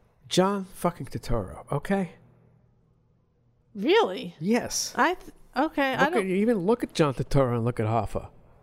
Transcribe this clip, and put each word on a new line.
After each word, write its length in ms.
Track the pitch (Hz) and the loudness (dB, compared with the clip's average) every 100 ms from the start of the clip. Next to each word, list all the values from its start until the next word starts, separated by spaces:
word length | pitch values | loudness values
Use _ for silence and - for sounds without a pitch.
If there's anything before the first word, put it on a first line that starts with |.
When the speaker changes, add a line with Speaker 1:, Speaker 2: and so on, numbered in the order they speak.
| _ _ - | _ _ -2
Speaker 1:
John 360 | - 190 202 185 | 2 2 0 -8
fucking 340 | - 175 - 131 | -4 -4 -4 -10
Turturro, 640 | 120 - 117 90 - - | -8 -2 -2 -4 -10 -6
okay? 420 | 139 - 196 175 - _ _ _ _ _ _ _ _ _ _ _ _ _ _ _ | -4 -2 -2 -2 -8 _ _ _ _ _ _ _ _ _ _ _ _ _ _ _
Speaker 2:
Really? 600 | 208 233 440 233 185 180 - | -4 2 4 2 -2 -10 -6
Speaker 1:
Yes. 540 | 170 233 113 - - - | 0 0 0 -6 -4 0
Speaker 2:
I 180 | 285 | 0
th-, 200 | 359 - - - - | 0 -10 -20 -8 -2
okay, 380 | 311 - 269 | -2 0 -2
I 100 | 254 | 2
Speaker 1:
Look 100 | 277 | 2
Speaker 2:
don't 80 | 302 | 2
Speaker 1:
at, 60 | 190 | 0
even 280 | 185 220 220 | 2 2 2
look 220 | 175 240 | 2 0
at 120 | - | -2
John 200 | - 151 | 0 0
Turturro 420 | 127 131 139 127 120 | 0 0 2 2 2
and 80 | |
look 140 | 113 120 | -2 -2
at 80 | 110 | 0
Hoffa. 420 | 113 98 - - - - _ | 0 -2 -6 -10 -20 -20 _